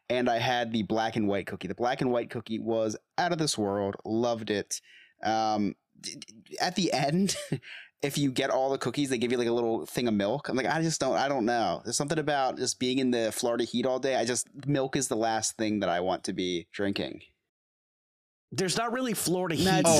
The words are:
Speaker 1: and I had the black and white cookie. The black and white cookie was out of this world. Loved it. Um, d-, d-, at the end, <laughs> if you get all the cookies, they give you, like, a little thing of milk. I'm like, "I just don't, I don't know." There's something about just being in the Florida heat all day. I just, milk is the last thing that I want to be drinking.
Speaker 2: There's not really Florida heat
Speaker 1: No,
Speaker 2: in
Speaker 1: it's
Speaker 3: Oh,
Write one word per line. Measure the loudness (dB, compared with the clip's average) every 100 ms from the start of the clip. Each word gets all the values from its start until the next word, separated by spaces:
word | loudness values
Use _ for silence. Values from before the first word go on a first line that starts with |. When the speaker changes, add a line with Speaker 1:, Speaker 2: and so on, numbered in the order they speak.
| -4
Speaker 1:
and | 0 2
I | 2
had | 2 0 0
the | -2
black | 0 0 0 0
and | 0
white | 0 -4
cookie. | -8 -8
The | -2
black | -2 0
and | 0
white | 0 -2
cookie | -8 -6 -6
was | -2 0 -2 -4 _ -2
out | -2
of | 0
this | -2 0
world. | 0 0 -2 -4 -4
Loved | 0 0 0 -2
it. | -2 -2 -8 -12 -20 -20 _
Um, | 0 0 2 2 0 -4 _ _
d-, | -14 -14
d-, | -18 -20 -14 -4
at | -2 0
the | 0
end, | 2 2 2 2 -2 -6
<laughs> | -6 -6 -18 -20 _
if | -4 0
you | 0
get | 0 2
all | 2 2
the | 0
cookies, | 0 0 0
they | 2
give | 2
you, | 2
like, | 2
a |
little | 2 2 0 -2
thing | -2 0
of |
milk. | 2 2 0 -2
I'm | 0
like, | 0
"I | 0
just | 0 0
don't, | 0 2
I | 2
don't | 0 0
know." | 2 0 -2
There's | -2 -2
something | -2 -2
about | 0 0 0 0
just | -4 -2
being | 0 2
in | 2
the | 2 0
Florida | 0 0 2 0
heat | 0 0
all | 0
day. | 2 2
I |
just, | 2 0 -4 -6 0
milk | 0 0 -2
is | -2
the | 0
last | 2 0 -2 -2
thing | 0 2
that | 2
I | 2
want | 0 -2
to | -2
be | -2 -2 -2 -6
drinking. | -4 -2 -2 -4 -8 -18 _ _ _ _ _ _ _ _ _ _ _ _
Speaker 2:
There's | -4 -2 0
not | -2
really | -2 -2
Florida | -2 0 0 0 2
heat | 4
Speaker 1:
No, |
Speaker 2:
in | 6
Speaker 1:
it's |
Speaker 3:
Oh, | 6